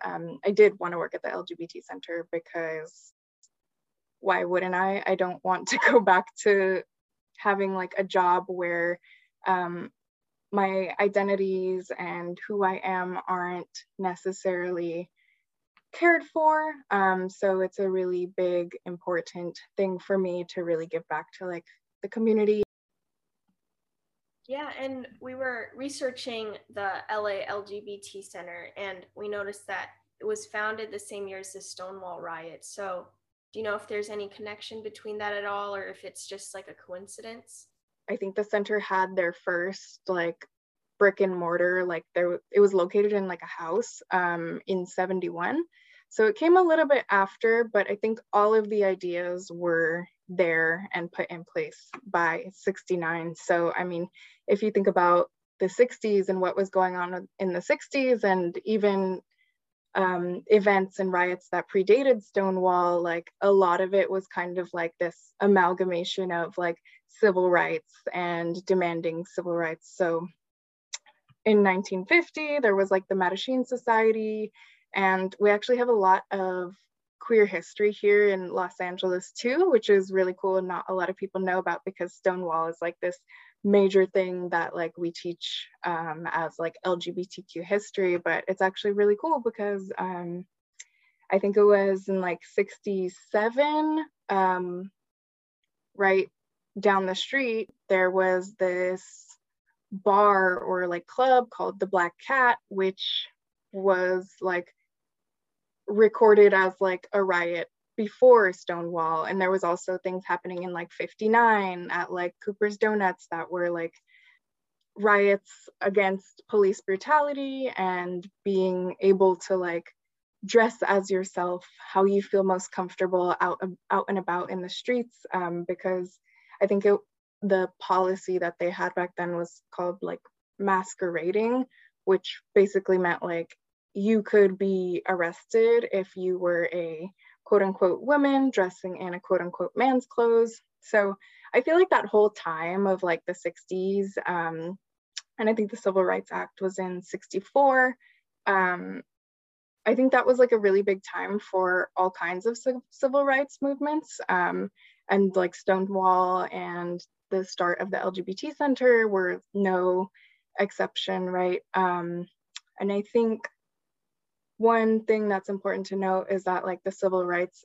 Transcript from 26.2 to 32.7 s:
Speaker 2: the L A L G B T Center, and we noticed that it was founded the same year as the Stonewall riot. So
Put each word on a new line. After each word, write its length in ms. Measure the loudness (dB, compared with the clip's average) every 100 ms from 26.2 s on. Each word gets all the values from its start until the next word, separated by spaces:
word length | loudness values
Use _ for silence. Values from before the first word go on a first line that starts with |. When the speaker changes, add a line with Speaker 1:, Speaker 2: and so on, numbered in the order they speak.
| -10 -10 -10 -12 -16
Speaker 2:
the 160 | -8 -6 -8 -6
L 200 | -6 -4
A 160 | -6 -6
L 160 | -8
G 180 | -10 -14
B 180 | -14 -16
T 220 | -16 -18
Center, 500 | -18 -16 -16 -16 -16 -12
and 300 | -12 -12 -18
we 140 | -14 -10
noticed 400 | -8 -8 -12 -12
that 220 | -12 -12 _ _ _
it 40 |
was 220 | -8 -8 -8
founded 440 | -6 -6 -6 -10
the 80 | -14
same 300 | -14 -12 -12
year 100 | -12
as 140 | -14
the 80 | -16
Stonewall 600 | -18 -16 -16 -14 -14 -12
riot. 440 | -12 -12 -14 -18
So 420 | -18